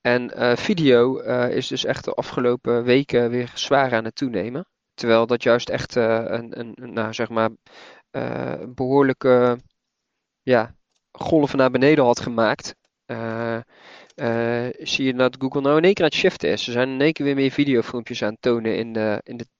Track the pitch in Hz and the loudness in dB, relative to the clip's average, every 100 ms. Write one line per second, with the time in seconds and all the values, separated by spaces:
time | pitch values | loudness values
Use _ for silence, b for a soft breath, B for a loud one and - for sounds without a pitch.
0 | 120 123 120 - 123 120 - 185 147 120 | 2 0 -2 -2 0 2 0 2 6 6
1 | 123 131 113 123 123 - 131 131 - 135 | 4 0 -4 -2 0 -2 -4 -6 -4 -4
2 | - - - - 123 123 - 120 123 127 | -6 -6 -6 -2 0 0 -2 -2 2 2
3 | 139 120 120 123 120 - - 135 135 117 | 2 0 0 -2 -6 -8 0 0 2 0
4 | 113 - 135 107 104 131 190 _ _ - | -2 -4 -4 -4 -6 -8 -12 _ _ -6
5 | 120 113 113 120 123 120 - 127 - 123 | 2 4 4 2 2 2 0 -6 -4 0
6 | 113 113 113 113 117 - 117 110 123 101 | 0 0 -2 -6 -8 -12 -12 -12 -10 -6
7 | 110 113 113 113 113 110 _ B B B | -6 -6 -4 0 0 -2 _ B B B
8 | _ 135 123 120 - - 120 123 127 139 | _ -8 -6 -6 -6 -8 -12 -6 2 4
9 | 135 127 135 123 123 120 _ _ _ _ | 4 2 4 6 4 0 _ _ _ _
10 | _ _ _ _ - 120 113 - _ _ | _ _ _ _ 0 2 0 -10 _ _
11 | _ - - 160 139 139 131 123 135 151 | _ -10 0 2 2 2 2 4 4 6
12 | 123 120 110 117 110 139 - - _ _ | 4 2 -2 0 0 0 -8 -18 _ _
13 | - 117 113 113 117 117 117 B B B | -14 -10 -8 -6 -6 -8 -10 B B B
14 | B - 120 117 117 120 123 - - - | B -6 -4 -2 -2 -2 -4 -8 -6 -2
15 | 131 123 127 - 131 143 135 151 175 202 | -2 2 0 0 -4 -2 2 4 4 2
16 | 160 - 185 - 76 104 - 120 131 131 | 0 2 0 0 -2 -2 -2 -2 -2 2
17 | 147 156 143 139 135 - 143 120 - 123 | 0 2 -2 2 0 2 2 2 0 -8
18 | 113 120 107 113 127 117 110 98 113 113 | -8 -6 -6 -2 0 0 0 -4 -4 -2
19 | 107 104 - 120 117 | -2 -2 -8 -14 -14